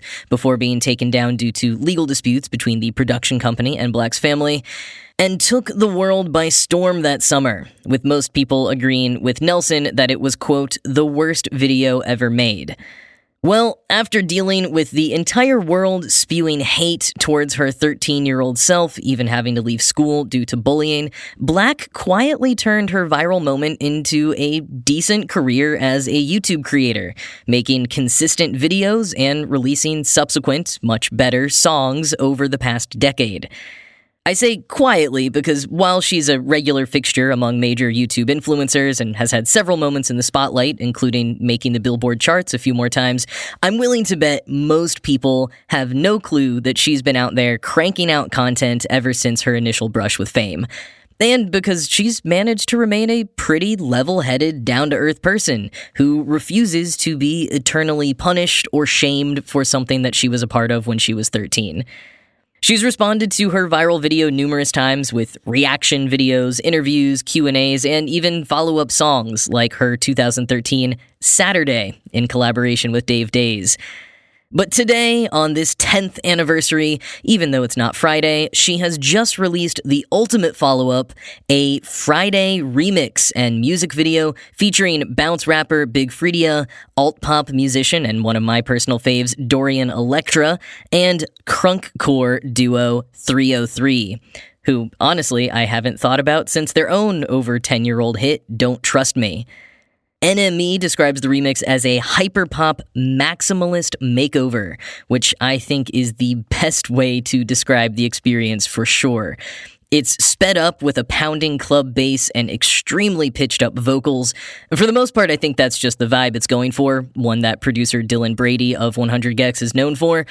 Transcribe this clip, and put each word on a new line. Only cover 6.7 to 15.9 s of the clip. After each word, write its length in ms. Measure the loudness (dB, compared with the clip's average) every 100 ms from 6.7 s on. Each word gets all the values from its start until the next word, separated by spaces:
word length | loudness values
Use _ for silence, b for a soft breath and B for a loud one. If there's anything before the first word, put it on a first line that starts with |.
| 2 2 2
that 220 | 0 0
summer, 440 | 2 2 2 -2 -8 _ -2
with 180 | 0 2
most 280 | 0 0
people 360 | 0 2 2 2
agreeing 500 | 0 0 0 0 0
with 220 | -2 0
Nelson 480 | 2 2 2 0 0
that 180 | 0 0
it 100 | 0
was, 140 | -2 -2
quote, 420 | 0 0 0 -6
"the 240 | -2 2 2
worst 420 | 2 0 -2 -4
video 500 | 0 2 2 2 0
ever 280 | 0 -2 0
made." 480 | 2 2 0 -8 -14 B B B B B B
Well, 380 | 2 4 2 -2 -2
after 320 | -2 0 -2
dealing 500 | 0 -2 0 0 0
with 200 | 0 0
the 240 | 0 0 0
entire 440 | 0 2 2 2
world 520 | 2 0 2